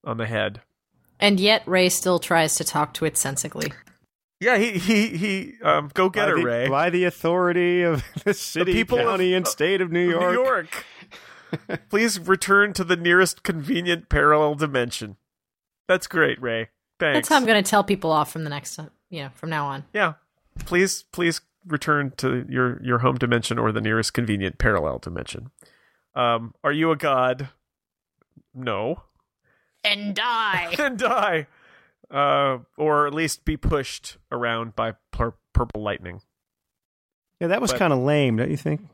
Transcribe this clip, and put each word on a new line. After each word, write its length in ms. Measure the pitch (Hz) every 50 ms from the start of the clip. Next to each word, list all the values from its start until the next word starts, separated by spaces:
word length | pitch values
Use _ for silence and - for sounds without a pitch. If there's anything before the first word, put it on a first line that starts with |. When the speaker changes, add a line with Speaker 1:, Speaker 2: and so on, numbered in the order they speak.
| -
Speaker 1:
on 100 | 147 117
the 100 | 113 113
head. 360 | 107 113 107 101 101 101 101 - _ _ _ _ _ _ _ _ _ _ -
Speaker 2:
And 180 | 202 208 202 180
yet 220 | 196 208 220 214 -
Ray 220 | - 185 185 185 180
still 280 | 180 - - 185 180 170
tries 360 | - - 175 165 156 156 -
to 80 | - 160
talk 300 | - - 156 151 147 -
to 100 | - 160
it 100 | 156 -
sensically. 580 | - - 135 139 - - 156 - - - 151 - - - - _ _ _ _ _ _ _ _ _ _
Speaker 1:
Yeah, 180 | 190 240 247
he, 140 | 202 220 240 202 180
he, 280 | 185 190 226 202 220 220 -
he, 360 | 160 196 208 196 190 185 - - 226
um, 300 | 233 151 151 151 147 143 -
go 160 | - 185 190
get 160 | 180 214 208
Speaker 3:
By 40 | 196
Speaker 1:
her, 60 | 165
Speaker 3:
the, 60 | 160 170
Speaker 1:
Ray. 260 | 120 117 120 127 139
Speaker 3:
by 200 | 139 143 165 180
the 140 | 170 180 180
authority 800 | 175 - - - 165 170 180 180 175 170 180 175 175 175 180 175
of 200 | 170 160 131 - - -
<laughs> 100 | - -
the 100 | 202 196
city, 380 | - - - - 165 175 185
Speaker 1:
The 80 | - 220
people 180 | 220 - 247
Speaker 3:
county, 360 | 240 240 233 190 185 185 185 180
Speaker 1:
of, 40 |
Speaker 3:
and 100 | 185 180
state 340 | - - - 147 175 196 190
of 100 | 190 170
New 240 | 165 175 175 175 165
Speaker 1:
of 60 | 170
New 100 | 180 180
Speaker 3:
York. 540 | 180 247 262 269 254 185 160 - - - - - - - 185 - - - - - - - - - - - -
Speaker 1:
York. 120 | - 185 - -
<laughs> 40 | _
Please 280 | 208 208 226 233 196 190
return 540 | 165 180 190 185 - 196 196 202 202 208 185
to 100 | - 185
the 100 | 165 180
nearest 480 | 170 170 170 175 185 190 175 - - -
convenient 640 | - 170 160 139 165 - 170 175 175 175 170 - -
parallel 460 | 151 143 143 151 151 151 151 147 147
dimension. 640 | 143 156 147 139 127 120 120 - - 113 104 98 - _ _ _ _ _ _ _ _ _ _ _ _ _
That's 200 | - 185 180 -
great, 340 | - - 165 151 135 120 113
Ray. 280 | 127 120 113 113 113 - _ _ _ _ _ -
Thanks. 180 | 170 151 143
Speaker 2:
That's 100 | 302 - -
how 60 | 320
I'm 100 | 277 247
gonna 160 | 220 220 208 196
tell 200 | - 214 202 202
people 280 | 202 202 196 - 160
off 200 | 156 151 165 -
from 140 | - 165 160
the 40 | 147
next, 300 | 143 143 - - - -
uh, 60 | 156 143 _ _ _ _
you 140 | 175 156 139
know, 60 | 131 -
from 140 | - - 165
now 160 | 160 151 143
on. 160 | 143 135 139 143 - -
Speaker 1:
Yeah. 200 | 208 196 165 147 - _ _ _ _ _ _ _ - -
Please, 380 | - 175 180 196 190 - - - _
please 300 | - 175 175 170 160 - - _ _ _ -
return 440 | 180 156 143 - 160 147 147 143 131 131
to 260 | - - 131 131 127 - -
your, 320 | 131 127 127 123 123 -
your 160 | - 123 123 120
home 180 | 123 131 131
dimension 420 | 123 135 120 120 117 110 - 117 120
or 120 | 117 110
the 100 | 107 110
nearest 340 | 107 107 110 113 107 - -
convenient 420 | 120 120 110 104 98 98 92 -
parallel 400 | - - 113 104 87 76 76 65
dimension. 540 | 58 - - - - - - - - 117 135 - _ _ _ _ _ _ _ _ _ _ _ -
Um, 400 | 123 123 120 117 113 117 120 - _ -
are 80 | 147
you 180 | 147 151 160 165
a 60 | 160
god? 540 | 143 170 147 135 127 127 127 127 131 139 - _ _ _ _ _ _ _ _ _ _ _ _ _ _ _ _ _ - _ _ -
No. 500 | 127 127 120 101 98 107 131 180 - - _ _ _ _ _ _ _ _ _ _ _ _ _ _ _ -
Speaker 2:
And 320 | 208 208 202 208 208 190
die. 600 | 208 220 247 233 226 220 208 190 180 175 165 175
Speaker 1:
<laughs> 40 | -
And 180 | 294 277 247
die. 500 | 196 254 214 247 226 202 202 170 156 139 - _ _ _ _ - _ _ _ _ _ _ _
Uh, 500 | 139 139 143 143 139 143 139 135 131 120 - _ _
or 300 | - 151 156 147 147 147
at 60 | 143 143
least 320 | 156 165 151 - - _
be 100 | - 156
pushed 640 | - - - 156 143 127 - - - - - - - _ _
around 440 | 127 123 120 117 117 113 117 113 -
by 180 | - 113 113 110 - _ _
pur-, 240 | - - 117 113 - _ _ _ -
purple 280 | 123 120 110 - 107
lightning. 400 | 107 104 - - 90 90 87 - - _ _ _ _ _ _ _ _ _ _ _ _ _ _ _ _ _ _ _ _ _ _ -
Speaker 3:
Yeah, 80 | 175
that 140 | 170 190 233
was 100 | 254 202
Speaker 1:
But 80 | 127 -
Speaker 3:
kinda 160 | 196 165 143
lame, 400 | 127 127 143 151 147 139 123 113
don't 140 | 110 127 147
you 60 | 151
think? 240 | 147 - 160 151 - - -